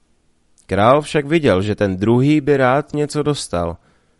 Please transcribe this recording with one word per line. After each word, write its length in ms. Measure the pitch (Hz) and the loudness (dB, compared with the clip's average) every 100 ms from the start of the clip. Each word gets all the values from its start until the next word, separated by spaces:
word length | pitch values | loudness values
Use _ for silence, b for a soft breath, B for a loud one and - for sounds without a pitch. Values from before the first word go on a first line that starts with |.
| _ _ _ _ _ _ - | _ _ _ _ _ _ -6
Král 360 | 95 110 143 | 0 4 2
však 240 | 147 156 139 | 0 -4 -2
viděl, 360 | 165 139 92 | 0 2 0
že 120 | 104 | 0
ten 220 | 98 101 92 | -2 -2 0
druhý 440 | 104 120 139 151 | 0 2 2 2
by 160 | 139 139 | 2 2
rád 360 | 127 139 147 | 2 0 -2
něco 300 | 151 147 147 | -6 -4 -4
dostal, 540 | 147 143 - 87 85 82 _ _ _ | -4 -4 -6 -6 -6 -8 _ _ _